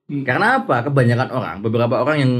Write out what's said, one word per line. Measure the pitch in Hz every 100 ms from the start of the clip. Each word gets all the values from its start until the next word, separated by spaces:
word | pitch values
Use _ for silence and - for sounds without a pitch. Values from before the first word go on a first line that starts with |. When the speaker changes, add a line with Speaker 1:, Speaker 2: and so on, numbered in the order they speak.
| -
Speaker 1:
Hmm. | 143 131
Speaker 2:
Karena | 139 214 262
apa? | 262 120
Kebanyakan | 135 143 120 117 131
orang, | 127 90 90
beberapa | 110 117 117 117
orang | 131 151
yang | 127 123